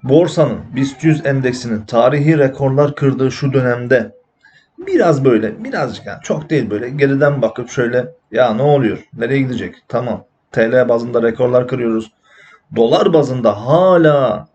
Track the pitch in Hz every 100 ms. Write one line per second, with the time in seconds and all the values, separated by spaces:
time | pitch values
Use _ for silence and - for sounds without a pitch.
0 | 127 143 180 - 139 107 - 127 135 -
1 | 160 151 139 135 127 123 120 107 - 120
2 | 123 147 147 160 135 - 139 135 143 143
3 | 139 127 131 - 139 135 127 123 123 127
4 | 107 - _ _ _ _ _ - 381 359
5 | 180 143 135 113 110 - 247 233 135 107
6 | - 95 - 160 151 151 110 104 120 143
7 | 139 139 143 139 113 - 123 - 117 123
8 | 123 - _ 113 123 110 143 143 113 90
9 | - - 117 139 131 113 90 - _ 120
10 | 123 95 - _ _ - 113 127 123 117
11 | 120 120 113 113 123 123 123 131 117 113
12 | 110 _ _ _ - - _ 113 117 170
13 | - 165 131 127 113 101 117 160 185 180
14 | 156 143 127 92 -